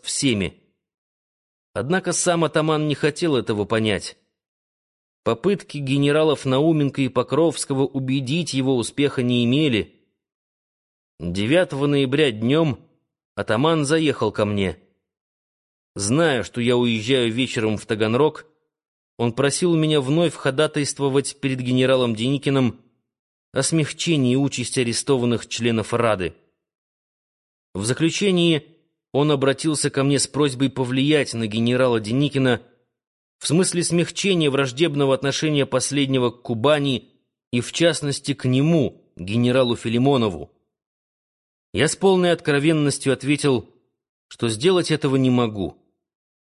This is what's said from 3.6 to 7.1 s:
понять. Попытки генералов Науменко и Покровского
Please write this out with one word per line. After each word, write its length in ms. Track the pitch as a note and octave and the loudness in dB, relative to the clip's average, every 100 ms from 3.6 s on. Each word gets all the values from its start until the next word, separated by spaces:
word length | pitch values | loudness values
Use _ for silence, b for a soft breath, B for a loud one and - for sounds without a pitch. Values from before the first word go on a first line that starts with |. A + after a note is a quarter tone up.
понять. 520 | G2 A2+ A2 F2+ - - _ _ _ _ _ _ _ _ _ _ | -2 0 0 -2 -6 -16 _ _ _ _ _ _ _ _ _ _
Попытки 560 | A2+ A#2 F#3 G3 - D3 | -4 -2 -2 -2 -4 -8
генералов 680 | C3+ C#3 C#3+ D3+ D#3 C3+ | -2 0 2 2 2 0
Науменко 580 | C3+ C3 D#3+ D#3 C#3 C#3 | 0 2 2 2 0 0
и 60 | |
Покровского 760 | B2+ | -2